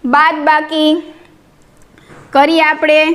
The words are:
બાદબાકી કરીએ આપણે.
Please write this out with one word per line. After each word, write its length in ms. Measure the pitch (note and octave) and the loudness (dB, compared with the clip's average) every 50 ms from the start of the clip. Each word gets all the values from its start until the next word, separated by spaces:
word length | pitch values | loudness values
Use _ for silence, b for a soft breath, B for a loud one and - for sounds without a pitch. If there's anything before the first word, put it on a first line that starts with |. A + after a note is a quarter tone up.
| - B3 B3+ | -4 0 0
બાદબાકી 760 | C#4+ D#4 D#4+ E4 D#4 D4 D4+ D#4 D4+ D#4 D#4 D#4+ D#4 D#4 D4+ D#4 F4 - - - - - - _ _ _ _ _ _ _ _ _ _ - _ _ B B B B B B B - | 2 2 2 0 -2 -2 0 0 0 -2 -4 -4 0 0 0 0 -2 -4 -12 -20 -20 -20 -20 _ _ _ _ _ _ _ _ _ _ -20 _ _ B B B B B B B 0
કરીએ 280 | C4+ C#4+ D4+ E4 D#4+ D#4+ | 0 0 2 2 0 0
આપણે. 320 | D4+ D#4 D#4 D#4 D#4 D4+ D#4 D#4 D#4+ | 0 -2 -2 0 0 2 2 2 0